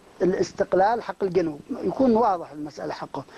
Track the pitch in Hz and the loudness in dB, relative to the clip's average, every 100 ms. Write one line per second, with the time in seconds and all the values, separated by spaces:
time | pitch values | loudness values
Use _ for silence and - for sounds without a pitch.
0 | - - 180 190 190 - 196 185 196 233 | -12 -2 0 0 -2 -2 0 4 4 2
1 | - 190 196 175 165 147 - 262 196 - | -4 -4 -2 0 0 -4 -10 -6 -4 2
2 | 262 220 233 180 151 147 147 - 151 - | 4 4 4 0 -6 -10 -12 -8 -10 -8
3 | 151 139 - | -8 -10 -10